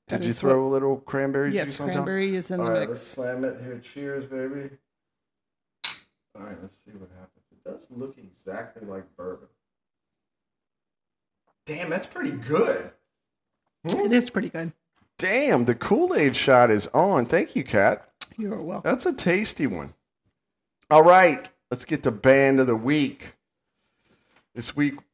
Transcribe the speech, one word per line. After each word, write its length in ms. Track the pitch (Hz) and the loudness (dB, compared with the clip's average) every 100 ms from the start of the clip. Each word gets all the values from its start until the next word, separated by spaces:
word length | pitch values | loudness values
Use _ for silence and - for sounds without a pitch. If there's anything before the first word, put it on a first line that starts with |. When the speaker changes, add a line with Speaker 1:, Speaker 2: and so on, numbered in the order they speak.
| - | -10
Speaker 1:
That 80 | - | -4
Speaker 2:
Did 80 | 117 | -4
you 40 | |
Speaker 1:
is 100 | 117 | -2
Speaker 2:
throw 220 | 139 131 | 2 2
Speaker 1:
what 60 | 135 | 2
Speaker 2:
a 40 | |
little 260 | 135 135 135 | 0 0 -2
cranberry 540 | - 139 139 139 143 | -4 -4 -2 -2 -2
Speaker 1:
Yes, 160 | 196 147 | -2 -4
Speaker 2:
juice 100 | 139 | -6
on 60 | 143 | -6
top? 80 | 143 | -4
Speaker 1:
cranberry 400 | 143 190 196 185 | -4 -4 -2 -4
is 160 | 170 | -6
in 80 | 185 | -6
the 60 | 117 | -2
Speaker 2:
All 40 | |
right, 80 | 110 | -2
Speaker 1:
mix. 80 | 107 | -4
Speaker 2:
let's 100 | 117 | -8
slam 420 | - - 123 127 131 | -12 -10 -8 -6 -6
it 140 | 120 | -8
here. 160 | 123 120 | -14 -16
Cheers, 460 | - 143 143 139 120 | -18 -14 -10 -10 -10
baby. 440 | 131 131 139 139 139 _ _ _ _ _ _ _ _ _ _ - - - _ _ - | -10 -8 -10 -14 -18 _ _ _ _ _ _ _ _ _ _ -8 -8 -16 _ _ -20
All 80 | |
right, 120 | 104 98 | -18 -18
let's 140 | 95 _ _ | -20 _ _
see 60 | |
what 180 | 104 92 92 | -20 -20 -20
happens. 240 | 92 _ _ | -20 _ _
It 120 | _ 78 | _ -18
does 200 | - - | -18 -18
look 260 | 123 135 131 | -16 -16 -16
exactly 680 | 98 _ 92 104 117 113 101 | -20 _ -16 -14 -14 -18 -16
like 160 | 95 92 - | -16 -18 -16
bourbon. 300 | 92 90 - _ _ _ _ _ _ _ _ _ _ _ _ _ _ _ _ _ _ _ _ _ - | -16 -16 -20 _ _ _ _ _ _ _ _ _ _ _ _ _ _ _ _ _ _ _ _ _ -14
Damn, 240 | 151 175 | -10 -6
that's 180 | 175 - | -8 -8
pretty 240 | 262 156 | -8 -8
good. 600 | 127 117 160 - - - - _ _ _ _ _ _ _ _ 160 | -8 -2 0 0 -2 -8 -18 _ _ _ _ _ _ _ _ -4
Hmm? 120 | 254 | -2
Speaker 1:
It 120 | 208 | 2
is 160 | 240 240 | 2 0
pretty 200 | 196 - | -4 -6
good. 220 | 165 165 - _ _ _ - | -8 -10 -14 _ _ _ -6
Speaker 2:
Damn, 480 | 180 233 285 147 120 | -2 0 2 2 2
the 100 | 117 | 0
Kool-Aid 600 | - 226 359 302 143 120 | 0 2 2 2 2 2
shot 360 | - 127 120 | 4 6 6
is 160 | 107 - | 4 2
on. 320 | 135 190 165 120 | 2 2 2 2
Thank 300 | 170 - - | 0 0 -4
you, 80 | |
Kat. 460 | 131 107 104 - - _ - - | 0 2 4 2 -6 _ -12 -10
Speaker 1:
You're 240 | 208 208 | -10 -8
welcome. 280 | 160 156 160 | -10 -6 -4
Speaker 2:
That's 160 | 247 370 | -2 -2
a 80 | |
tasty 540 | - 180 180 214 - 135 | -2 0 0 0 -4 -4
one. 260 | 90 71 - _ _ _ _ _ _ _ _ - | -4 -10 -16 _ _ _ _ _ _ _ _ 6
All 140 | 151 | 8
right, 440 | 165 185 180 139 - _ _ | 10 10 6 2 -8 _ _
let's 160 | 123 - | -10 -6
get 180 | 151 | -2
the 80 | 135 | -2
band 480 | 107 131 135 139 135 | 2 4 6 6 4
of 80 | 131 | 2
the 80 | 113 | 0
week. 600 | 117 151 135 - - - _ _ _ _ _ _ _ _ _ _ _ 123 | 0 0 0 -4 -18 -20 _ _ _ _ _ _ _ _ _ _ _ -12
This 200 | 117 147 | -8 -2
week, 200 | 147 139 - | -2 -4 -14